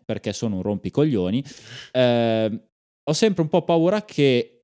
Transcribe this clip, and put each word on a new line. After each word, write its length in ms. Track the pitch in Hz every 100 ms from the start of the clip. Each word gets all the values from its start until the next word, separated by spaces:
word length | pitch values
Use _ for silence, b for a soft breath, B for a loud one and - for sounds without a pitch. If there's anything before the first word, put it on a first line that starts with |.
perché 300 | - 104 107
sono 220 | - 113 95
un 60 |
rompicoglioni, 800 | 104 101 92 - 156 110 90 120 139 B B B B
eh, 680 | 127 123 120 117 113 110 113 - _ _ _
ho 100 | -
sempre 280 | 156 220 175
un 60 | 156
po' 140 | 180
paura 420 | 165 165 170 208
che 480 | 214 - 139 120 - _